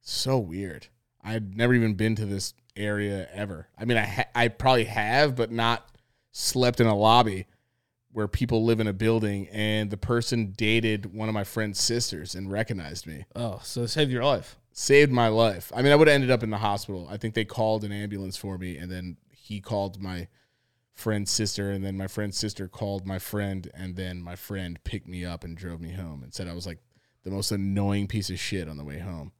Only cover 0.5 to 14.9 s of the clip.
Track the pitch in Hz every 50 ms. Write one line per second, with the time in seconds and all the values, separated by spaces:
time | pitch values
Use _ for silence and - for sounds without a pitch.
0.5 | 80 92 101 95 76 - - _ _ _ _ _ _ _ _ 101 110 113 110 95
1.5 | 92 110 120 123 127 120 113 110 104 90 107 110 113 101 107 98 98 95 92 -
2.5 | - _ _ _ _ - 104 104 104 104 104 101 101 98 92 - - 101 104 101
3.5 | 92 78 - _ _ - 107 117 120 113 104 - - - 117 - _ 120 117 117
4.5 | - - - 131 131 123 110 101 110 113 107 107 120 139 151 147 131 123 117 113
5.5 | 117 117 113 117 120 117 - _ _ _ _ _ _ _ _ _ _ - - -
6.5 | - 127 123 123 120 - 120 113 107 101 104 110 113 123 123 110 95 95 95 _
7.5 | _ _ _ _ _ _ _ _ _ _ _ _ _ 110 107 101 - - 131 120
8.5 | 117 113 110 113 113 110 110 104 98 95 110 110 113 113 107 104 101 101 98 -
9.5 | - 104 107 107 107 107 107 101 104 101 - - 120 120 113 - 123 117 110 98
10.5 | 95 - 110 107 110 113 110 113 110 104 101 101 85 107 110 110 110 107 98 -
11.5 | - 113 110 104 98 - - - 117 120 113 - - 80 76 - - 92 98 95
12.5 | 98 104 110 - 117 95 80 73 78 82 - 80 78 71 - _ _ - 120 113
13.5 | 92 - - - - 127 120 110 - 156 151 135 127 123 120 143 135 104 - -
14.5 | - _ _ _ _ - - -